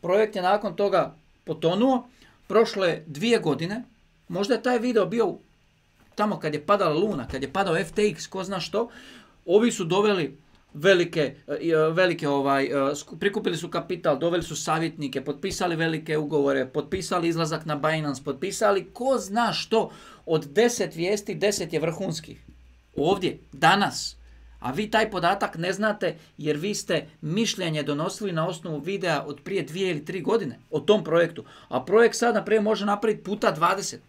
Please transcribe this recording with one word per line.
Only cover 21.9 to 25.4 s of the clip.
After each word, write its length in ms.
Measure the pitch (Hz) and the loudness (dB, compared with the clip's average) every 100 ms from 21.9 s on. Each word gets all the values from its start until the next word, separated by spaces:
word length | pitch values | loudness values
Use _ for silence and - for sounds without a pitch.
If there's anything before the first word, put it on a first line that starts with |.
| 165 190 160 - - - - - - _ - | -2 -6 -6 -10 -20 -20 -20 -20 -20 _ -2
Ovdje, 420 | 151 196 170 - - | 2 2 0 -4 -16
danas. 640 | - 165 196 185 - - - - - - - | 2 4 4 2 -2 -10 -12 -20 -20 -20 -10
A 100 | 123 | -6
vi 200 | 139 214 | -4 0
taj 200 | 220 220 | 0 0
podatak 460 | 190 170 196 | 0 0 0